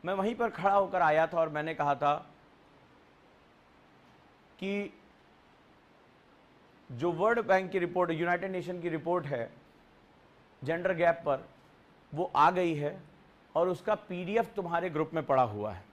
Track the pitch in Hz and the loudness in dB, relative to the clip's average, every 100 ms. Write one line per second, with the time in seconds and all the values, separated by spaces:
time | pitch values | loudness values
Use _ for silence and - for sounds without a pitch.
0 | 165 190 196 240 233 170 190 202 190 185 | -4 -2 -2 0 -4 -2 0 2 2 2
1 | 165 151 165 170 160 151 156 160 147 139 | 4 4 2 2 0 -2 -4 -2 0 2
2 | 143 147 - - - - _ - - - | 2 0 -4 -20 -20 -20 _ -20 -20 -20
3 | _ _ _ _ _ _ _ - _ - | _ _ _ _ _ _ _ -20 _ -20
4 | - - - _ _ - 190 202 202 - | -20 -20 -20 _ _ -10 -6 -4 -6 -12
5 | - _ _ _ _ - _ - _ _ | -20 _ _ _ _ -20 _ -20 _ _
6 | _ _ _ _ _ _ - - _ 120 | _ _ _ _ _ _ -20 -20 _ -4
7 | 165 160 208 233 208 190 185 190 175 180 | -2 2 2 2 4 2 2 -2 -2 0
8 | 175 160 170 175 190 185 160 180 170 160 | 0 0 0 -2 -2 -6 -6 -6 -4 -4
9 | 160 180 143 131 113 - - - - - | -2 -2 -2 -6 -6 -10 -20 -20 -20 -20
10 | - _ _ _ _ - 131 165 180 175 | -20 _ _ _ _ -12 -4 -2 0 4
11 | 170 170 151 135 - - - - - - | 2 2 0 -2 -4 -20 -20 -20 -20 -20
12 | _ 143 180 - 156 185 180 151 147 - | _ -6 -2 6 6 6 0 -2 -4 -8
13 | - - - - _ 160 180 180 - 208 | -18 -20 -20 -20 _ 0 0 0 -2 -4
14 | - 180 180 220 226 208 175 170 180 156 | -4 -8 -2 -2 -2 -4 -2 -2 -2 -2
15 | 156 160 139 135 120 104 104 95 - | -2 -4 2 2 2 0 -6 -8 -16